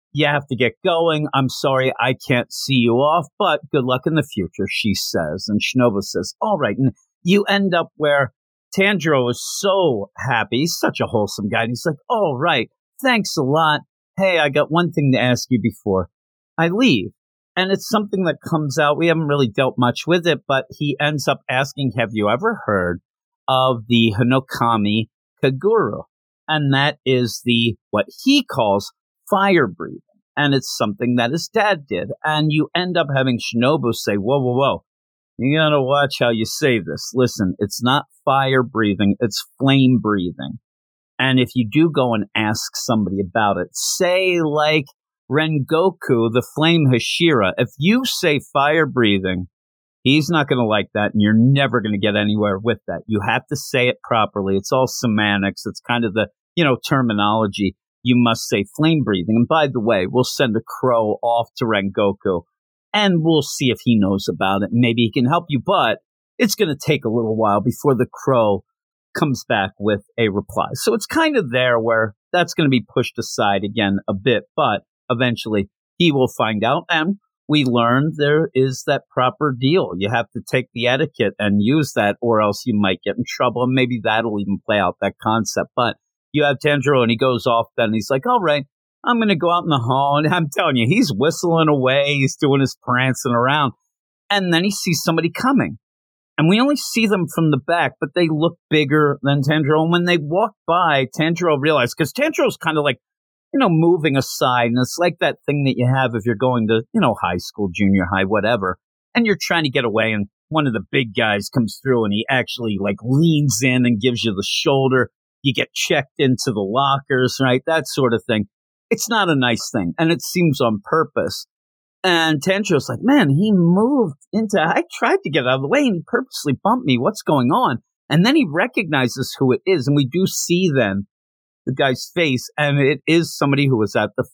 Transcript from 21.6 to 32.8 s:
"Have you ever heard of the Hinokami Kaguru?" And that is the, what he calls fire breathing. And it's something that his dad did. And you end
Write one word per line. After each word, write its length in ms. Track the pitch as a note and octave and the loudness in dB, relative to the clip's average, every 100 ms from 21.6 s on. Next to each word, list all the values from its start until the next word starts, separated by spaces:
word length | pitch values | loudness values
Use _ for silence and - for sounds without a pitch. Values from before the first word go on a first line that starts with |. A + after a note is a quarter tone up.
| C3+ - C3+ G#2 | -2 -2 -4 -2
"Have 140 | A2+ | -2
you 160 | A2 G#2 | 0 0
ever 360 | A#2+ G#3+ A3+ - | 0 0 -4 -2
heard 360 | G2+ F2+ F2 _ _ _ _ - | 0 0 -4 _ _ _ _ -2
of 400 | C3 C3 A#2+ A2 | 0 2 0 0
the 260 | A#2+ A2+ G#2 | 2 2 2
Hinokami 880 | A#2+ C3 C3+ - A#2+ A2+ G#2 G#2+ A2+ _ _ - | 0 0 -2 -4 0 0 0 -2 -4 _ _ -2
Kaguru?" 640 | C#3 C3 G3 A3 C3+ - - _ _ _ - | -2 0 0 0 0 -4 -12 _ _ _ -4
And 240 | D#3 C#3+ | -2 2
that 260 | C3+ C#3+ - - | 2 0 -2 0
is 360 | B2+ A#2+ - B2 | 0 0 -4 0
the, 320 | A#2 A#2 G#2 - | 0 0 -4 -4
what 160 | G#2 - - C4+ | -4 -4 -4 2
he 180 | C#4+ | 2
calls 480 | - - A2 G2+ - _ _ _ - | 0 -2 0 0 -2 _ _ _ -4
fire 360 | G3 G3 F3 A#2 | 0 2 2 2
breathing. 360 | E2+ E2+ - _ _ _ - | -2 -12 -14 _ _ _ -2
And 180 | D3 | 2
it's 220 | C#3 - - | 0 -2 -4
something 400 | A2 G2+ B2 A#2+ | -4 -2 -2 0
that 160 | A#2 | 0
his 160 | D#3+ - | -2 -4
dad 400 | A3 G#3+ F#3 C#3 | -2 0 -2 -4
did. 240 | - G2 - | -6 -6 -6
And 300 | D#3 D3+ D#3 | -4 0 0
you 160 | D3+ D3+ | 0 0
end 220 | E3+ | -2